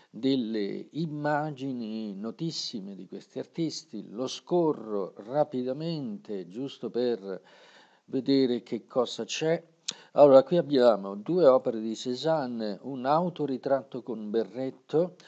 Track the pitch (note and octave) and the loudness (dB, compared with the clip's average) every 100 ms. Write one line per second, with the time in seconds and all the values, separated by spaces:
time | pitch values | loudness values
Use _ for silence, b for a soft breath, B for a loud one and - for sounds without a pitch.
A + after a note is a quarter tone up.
0 | b A2 C3 C3+ A2 A2 G2+ G2 - D3 | b -4 0 0 0 -2 -4 -6 -8 -8
1 | E3 D3 D3 D3 D#3 C3 C3+ B2 A2 A2 | -6 -4 -2 -2 -2 -6 -8 -6 -6 -6
2 | G#2+ F#2+ A2 - E3 - - A2+ G2 F#2+ | -8 -8 -10 -8 -8 -6 -8 -10 -12 -14
3 | F#2+ G2 - C3 - - D#3+ - - G#2+ | -14 -16 -12 -12 -10 -6 -6 -6 -12 -14
4 | F#2 G2+ B2+ - - F3+ D#3+ B2 A2 G2+ | -10 -8 -8 -8 -2 2 2 0 -4 -4
5 | F2+ - G#2 C#3+ D3 C3 B2 C#3 E3 D#3 | -4 -8 -4 -2 0 -2 -4 -4 -6 -6
6 | B2 G2+ - G2 F2 G#2+ C#3 - A2+ A2+ | -6 -8 -8 -10 -8 -10 -10 -10 -6 -2
7 | B2 A2 G2 F2+ - B B B B B | 0 -2 -6 -12 -12 B B B B B
8 | B C3 C3 C#3 B2+ A#2+ - A2+ - C3 | B -4 2 4 4 0 -4 -8 -4 -2
9 | A#2 - G#2+ - D#3+ E3 - _ B B | -2 -4 -8 -4 -2 -2 -4 _ B B
10 | B - D3 C3+ C3 F3 C#3+ C#3 A#2+ G2+ | B 8 10 10 8 2 2 4 6 4
11 | G2 G#2 G#2 F3+ D3 B2+ C3 A2+ A2+ G#2+ | 0 -8 -2 4 6 6 4 -4 -4 -6
12 | B2+ B2 D3+ D#3+ B2+ A#2 G#2+ F#2 B2+ C3+ | -6 -4 0 0 -2 -4 -6 -6 -8 -4
13 | B2+ D#3 F3+ E3+ C#3+ B2+ C#3+ C3+ - B2+ | 0 2 0 -2 -4 -2 0 0 -2 -10
14 | A#2+ A2 G#2 A2 G2 A#2 C3 B2+ - D3+ | -8 -8 -2 -2 -2 -4 -8 -8 -4 0
15 | F3+ - | 0 -4